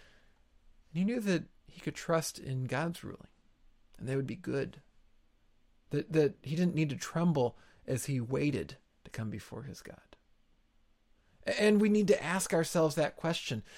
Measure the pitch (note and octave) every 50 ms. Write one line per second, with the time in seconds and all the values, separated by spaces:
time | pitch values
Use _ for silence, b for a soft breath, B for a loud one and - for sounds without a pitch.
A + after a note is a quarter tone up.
0 | b b b b b b b b b b _ _ _ - - - _ _ D#3 E3+
1 | F#3+ A3 A#3+ A#3+ G#3 G3 F3+ - - - _ _ _ - - - - D3+ - -
2 | - - E3 E3 D#3+ - - - - C3+ C3 C3 B2+ A#2 C3 C3+ E3 E3+ E3+ -
3 | - G2+ F#2+ - - - _ _ _ _ _ _ _ - _ _ _ _ - -
4 | - B2+ C3+ C3+ C#3 A#2+ A#2 - - B2+ B2 C#3 - - - - - _ _ _
5 | - _ _ _ _ _ _ _ _ _ _ _ _ _ _ _ _ - C#3+ C#3+
6 | - - D#3+ D#3 D3 C3+ - - - C3 D#3 F3 F3+ F3 E3 D#3 D#3+ C#3+ B2 -
7 | - - - E3 E3+ F3 D3+ C#3 B2 A#2 b b b b b b b - C3+ A#2
8 | - - C3+ B2 A2+ A#2+ C3+ C#3+ C#3+ D3 C3 F#2+ - - - - _ _ _ _
9 | - - - A#2 A2+ G#2+ A2+ A2 - - A#2 A2+ C3+ C3+ - - - - - -
10 | - _ - - _ _ _ _ _ _ _ _ _ _ _ _ _ _ _ _
11 | _ _ _ _ _ _ _ _ - - A#3+ G#3+ G#3 G#3+ G#3+ G3+ A3 G#3 G#3 G#3+
12 | G3+ F3 - - - D#3+ F3+ F#3+ - - G3 E3 D#3+ - - E3+ D#3+ D3+ C#3+ E3
13 | D3 - - - - E3 E3+ - - - B2 G#2+ B B B